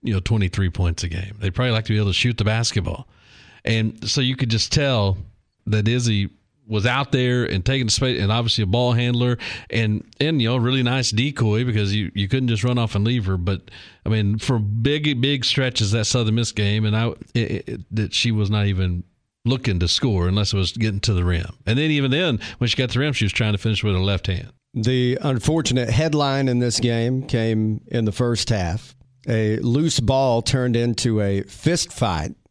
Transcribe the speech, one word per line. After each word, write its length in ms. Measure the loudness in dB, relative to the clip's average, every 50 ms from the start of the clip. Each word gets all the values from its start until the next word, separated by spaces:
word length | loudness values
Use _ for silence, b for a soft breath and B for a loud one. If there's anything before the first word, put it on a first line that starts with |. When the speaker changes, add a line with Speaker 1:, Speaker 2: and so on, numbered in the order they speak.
Speaker 1:
you 120 | -4 -2 -2
know, 60 | 0
twenty-three 520 | 0 0 2 2 2 0 0 0 0 0
points 340 | 0 0 0 0 0 -2 -4
a 20 | -6
game. 300 | -6 -6 -8 -8 -10 -4
They'd 160 | -4 -4 -2
probably 160 | 0 0 0
like 140 | 0 0 0
to 80 | 0 0
be 40 | 2
able 100 | 2 0
to 60 | 0
shoot 240 | 0 0 0 0 0
the 60 | 0
basketball. 640 | 0 2 0 0 0 0 -2 -2 -2 -6 -8 -10 B B B B B B B B B B B B
And 460 | 0 0 2 2 0 -2 -4 -6 -4
so 100 | -2 0
you 160 | 0 0 0
could 140 | 0 -2 0
just 240 | 0 0 0 2 2
tell 440 | 2 2 2 2 2 2 2 0 -2 -4 -14 -16 _ _ _ _ _ -4 -2
that 200 | 0 2 2 2
Izzy 440 | 2 2 2 2 2 2 0 -2 -6 _ _ _ _ _ _
was 200 | -4 -2 0 0
out 260 | 2 0 0 -2 0
there 320 | 0 2 2 2 2 2 0
and 220 | 0 0 -2 0
taking 220 | 0 0 0 0 0
the 40 |
space, 300 | 0 0 0 0 0 0
and 100 | 0 0
obviously 320 | 0 0 0 0 0 0 0
a 40 | 0
ball 260 | 2 2 2 2 2
handler 440 | 2 2 0 0 0 2 0 0 -2 B B B B B B
and, 320 | -2 0 0 2 0 -2 -4 -8 -4 -2
and, 200 | 0 0 2 2
you 60 | 2 2
know, 80 | 2
really 260 | 2 2 2 2 2
nice 300 | 2 2 0 0 -2 0
decoy 540 | 0 0 0 0 0 0 0 2 2 2 0
because 280 | 0 0 0 0 0 0
you, 160 | 0 -2 -2 -2
you 140 | -2 -2 0
couldn't 180 | 0 0 2 2
just 160 | 0 0 0
run 140 | 0 0 0
off 180 | -2 0 0
and 80 | 0 0
leave 220 | 2 0 0 0
her. 100 | 0 0
But, 340 | 0 0 -2 -2 -4 -6 -14 B B B B B B B
I 40 | 0
mean, 280 | 0 2 2 2 0 -2
for 220 | 0 -2 0 0
big, 600 | 0 0 -2 0 0 0 0 2 0 0 0 2
big 240 | 2 0 0 0 -2
stretches 480 | -2 0 0 0 0 0 0 0 0
that 140 | 2 0 0
Southern 300 | 0 0 0 2 2 2
Miss 180 | 0 0 -2 -2
game, 320 | -2 0 0 2 2 0
and 100 | 0 0
I, 160 | 0 0 -2 -4 -6 -12 -4 -2
it, 340 | -2 -2 0 -2 -6 -6 -8
it, 140 | -10 -10 -10 -6
that 220 | -4 -4 -4 -2 -2
she 180 | -2 0 0
was 180 | 0 0 0 0
not 180 | 0 0 2 0
even 360 | 2 2 0 0 0 -2 -6 _ _ _ _ _ _ _ -2
looking 340 | 0 0 0 0 0 0 2
to 80 | 0 0
score 400 | 0 0 0 2 2 2 2 2
unless 260 | 2 2 0 0 0
it 40 | 0
was 140 | -2 -2
getting 280 | -2 -2 -2 -2 -2 -2
to 120 | 0 0 0
the 100 | 2 2
rim. 340 | 2 0 0 -2 -6 -10 -10 -4
And 120 | -2 0 0
then 140 | 2 2
even 200 | 0 0 2 2
then, 280 | 0 0 0 0 -2 -2 B B B B
when 100 | -2 -2
she 100 | 0 0
got 120 | -2 -2
to 40 | 0
the 60 | -2
rim, 140 | 0 0 0
she 120 | 0 -2
was 80 | -2 0
trying 180 | 0 0 0
to 60 | 0 -2
finish 260 | 0 -2 -2 0 0
with 100 | 0 0
her 80 | 0
left 260 | 0 0 0 -2 -2 -4
hand. 260 | -4 -4 -6 -10 -18 _ _ _ -6
Speaker 2:
The 440 | -2 0 0 2 2 2 0 0 0
unfortunate 680 | -2 -2 -2 0 0 0 0 0 0 0 0 0 0 0
headline 580 | 0 0 0 2 0 0 0 2 0 0 0 2
in 120 | 2 2
this 200 | 0 0 0 0
game 440 | 0 0 0 2 0 0 -2 -2 -4
came 580 | -2 -2 0 0 2 0 0 0 0 -2 -4 -6 -4
in 180 | -2 -2 0
the 60 | 0
first 380 | 0 0 0 0 0 -2 0 -2
half. 460 | 0 0 0 -2 -4 -6 -8 -12 -20 _ -20 _ _ _ -6 -2
A 300 | -2 0 0 0 0 0
loose 400 | 0 0 0 2 2 0 0 0
ball 420 | 0 2 2 2 2 2 2 0
turned 340 | 0 0 0 0 0 2 2
into 460 | 2 2 0 0 0 0 0 2 2
a 220 | 2 2 0 -2 -4
fist 500 | -6 -12 -4 -2 0 0 0 -2 -6 -4
fight 420 | -2 -2 0 0 -2 -4 -6 -8 _ _ _